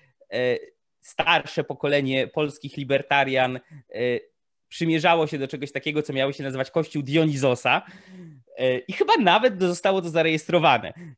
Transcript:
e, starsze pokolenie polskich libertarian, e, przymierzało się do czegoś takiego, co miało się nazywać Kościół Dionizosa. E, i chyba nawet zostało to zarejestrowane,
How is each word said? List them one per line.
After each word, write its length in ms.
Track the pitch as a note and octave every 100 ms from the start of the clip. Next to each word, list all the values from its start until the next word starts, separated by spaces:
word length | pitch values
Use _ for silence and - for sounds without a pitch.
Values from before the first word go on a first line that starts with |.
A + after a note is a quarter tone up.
| _ _ -
e, 240 | A2+ B2+ A#2+ - _ _ _
starsze 640 | - - D#3+ E3+ - -
pokolenie 640 | - C3+ C#3+ C#3+ C3+ C3+ A#2
polskich 500 | - D3+ C#3 C#3 -
libertarian, 800 | C3 C#3 - C#3+ C3+ C3 B2+ B2+
e, 40 | - D3+ - G#2+ B2 A#2+ - _ _ _ _
przymierzało 580 | - E3+ D#3+ F3 E3+ D#3
się 120 | D3+
do 100 | C3+
czegoś 240 | D3+ C#3+
takiego, 300 | C#3 D#3 D3+
co 100 | D3
miało 200 | C3+ C3+
się 100 | C#3+
nazywać 280 | C#3 C3 C3
Kościół 320 | E3+ D#3 D3+
Dionizosa. 800 | C3 D#3 D#3 C#3 C3+ B2 B2+ D#3 - - - F#3 E3+ C#3 _ -
E, 220 | C3 B2+
i 140 | -
chyba 240 | - G4+ A4
nawet 440 | F#3+ G3 B3+ F#3+
zostało 420 | F3+ F3+ F#3+ F#3+
to 80 | E3+
zarejestrowane, 800 | E3 D#3+ D#3+ - E3+ D#3 A#2+ F2+ - E3+